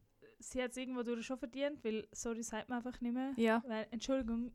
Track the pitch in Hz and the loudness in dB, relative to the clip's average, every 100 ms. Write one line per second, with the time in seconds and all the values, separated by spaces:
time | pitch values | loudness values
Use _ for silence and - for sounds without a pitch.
0 | _ _ - - - 262 254 247 254 254 | _ _ -20 -18 -8 -2 -2 -2 -4 -2
1 | 233 240 220 262 247 254 285 294 226 220 | 0 -2 -2 -4 -4 -2 -2 0 -2 -2
2 | - - 240 226 226 214 - 247 247 247 | -4 -6 -2 -2 -2 -4 -2 -4 -4 -4
3 | 240 247 262 254 226 226 247 220 220 233 | 0 0 0 4 6 6 2 -2 -2 -4
4 | - 269 233 233 240 | 2 2 2 0 -2